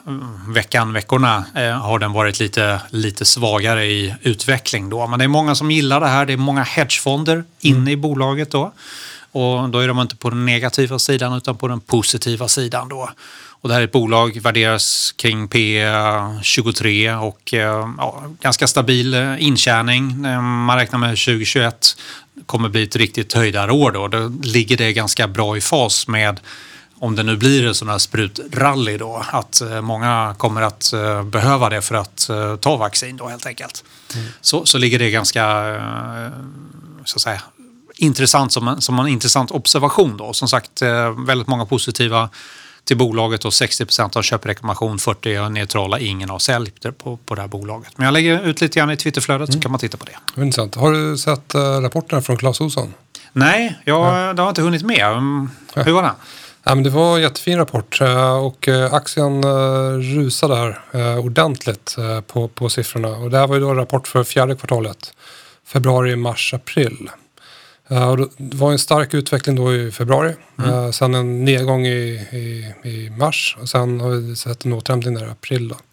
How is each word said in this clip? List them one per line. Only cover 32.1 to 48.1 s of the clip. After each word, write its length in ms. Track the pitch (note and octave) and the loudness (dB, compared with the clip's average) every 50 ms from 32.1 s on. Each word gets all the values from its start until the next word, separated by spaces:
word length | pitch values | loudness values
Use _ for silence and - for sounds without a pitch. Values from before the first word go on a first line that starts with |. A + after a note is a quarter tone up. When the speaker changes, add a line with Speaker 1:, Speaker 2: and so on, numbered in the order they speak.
| - - - - | -6 -6 -4 -4
Speaker 1:
eh, 260 | A2 G#2+ G#2+ G#2 G#2+ | -2 -4 -4 -4 -4
ta 200 | G2+ - C#3+ D3+ A#2+ | -2 0 0 2 2
vaccin 400 | G#2+ G#2 - - C3 B2+ C3 B2+ | 0 -2 -2 -4 -4 -6 -10 -12
då 100 | B2 A#2+ | -12 -12
helt 180 | A#2+ A#2+ - | -12 -12 -12
enkelt. 380 | C3 A#2+ - - - - - - - - - - - - | -12 -12 -12 -14 -14 -14 -18 -20 -20 -20 -20 -18 -12 -10
Speaker 2:
Mm. 120 | A#2 A2 A2+ - - | -10 -10 -10 -12 -2
Speaker 1:
Så, 240 | - - D3+ D#3+ - | 0 2 2 4 4
så 120 | - - C3 | 4 6 6
ligger 220 | B2+ A#2 B2 A#2 | 4 4 4 4
det 100 | A#2+ A2 | 4 2
ganska, 320 | G#2 A2+ G2+ - - A#2 A2 G#2+ G#2+ G#2 G#2 G#2+ G#2+ | 2 2 0 0 0 2 2 2 2 0 -2 -2 -6
eh, 560 | G#2+ A2 A2 A2+ A2+ A#2 A#2+ A#2 A#2 A#2 B2 B2+ B2+ C3 C3+ D3 C#3 D3+ D3+ - - - D#3+ D#3 D3+ C#3 | -6 -6 -8 -8 -8 -8 -8 -10 -10 -10 -12 -12 -14 -16 -16 -16 -18 -20 -20 -20 -20 -20 -20 -20 -12 -10
så 100 | - - - | -6 -4 -4
att 40 | |
säga, 200 | - A#2 G#2 F#2+ - - _ _ - - - - _ - - | -2 -4 -4 -6 -10 -14 _ _ -20 -20 -20 -20 _ -20 -4
intressant 580 | - E3 D3 B2+ - C3+ - - C#3+ C3+ A2 - | 0 2 2 2 4 2 4 4 4 4 2 0
som 140 | B2 A#2 B2 | 0 0 -2
en, 140 | C#3+ D3 | -2 -2
som 180 | - - B2+ B2 | -2 0 0 0
en 80 | C3 D3 | 2 2
intressant 440 | C3+ A2 - A#2 - C#3+ B2 - | 0 0 0 2 2 2 2 0
observation 680 | - B2 - - - C#3+ C#3 C#3 - A3 F#3 C3+ G#2 G2+ | -4 -2 2 2 4 4 2 4 4 4 4 4 2 -4
då. 160 | G#2+ A#2 A#2 | -8 -8 -6
Som 140 | - C3+ A#2+ | -2 0 0
sagt, 340 | C3 A#2+ - - _ - | 0 0 -2 -4 _ -2
eh, 300 | C3 A#2+ A#2 A#2+ A#2 A2+ A2+ B2 B2+ | 0 0 2 0 0 -2 -2 -4 -2
väldigt 220 | C3 C3 B2 A2 C#3 | 0 0 0 0 -2
många 180 | C3 A#2+ A2+ | -2 -2 -2
positiva 640 | - B2 A2+ - B2+ A2+ - B2 A2+ A2+ A2+ A2+ G#2+ - - - - - - - - - _ _ | -2 -2 -2 -2 -4 -2 -2 0 0 2 0 0 -2 -6 -14 -20 -20 -20 -20 -20 -20 -20 _ _
till 140 | - C3+ A#2 | 0 2 2
bolaget 480 | B2+ A#2 A2 A2+ A2+ A2+ A2+ G#2+ - | 2 2 2 0 0 0 0 -2 -2
och 80 | G#2+ - | -2 0
sextio 320 | - B2 A2 - - A2+ | 0 0 0 0 -4 -2
procent 300 | - - - A2 G2 - | -2 0 0 0 0 0
har 60 | A2+ G2+ | -2 0
köprekommendation, 760 | - A#2+ G#2 - A2 G2+ - - A2 G2+ - A2+ A2 G#2 F#2+ | 0 -2 -2 -2 -4 -6 -4 -4 -6 -4 -2 -4 -4 -4 -4
fyrtio 440 | - A#2 G#2 - - A2+ G#2 G2+ G#2 | -4 -4 -4 -4 -4 -4 -4 -2 -4
är 40 | G#2+ | -4
neutrala, 500 | G#2+ G#2+ G2+ - - G#2+ F#2+ F#2+ G#2 C3 | -4 -4 -4 -4 -4 -4 -2 -2 -2 -2
ingen 300 | B2 G2+ F#2+ F#2+ F#2+ F#2 | -2 -4 -4 -6 -6 -8
har 100 | F#2+ F#2 | -6 -4
sälj 320 | - - B2+ A#2 A2+ G2 - _ - A#2 - - - | 0 0 0 0 -2 -4 -10 _ -10 -10 -10 -10 -12
på, 140 | B2+ A#2+ A#2 | -12 -12 -12
på 180 | - - A2 | -10 -10 -8
det 60 | G2+ | -8
här 60 | G2+ G2 | -8 -8
bolaget. 440 | G#2 G2 G2+ G#2 G#2+ A#2 - - - | -10 -10 -10 -10 -12 -12 -14 -16 -6
Men 100 | - C3 | 0 0
jag 80 | C3+ | 2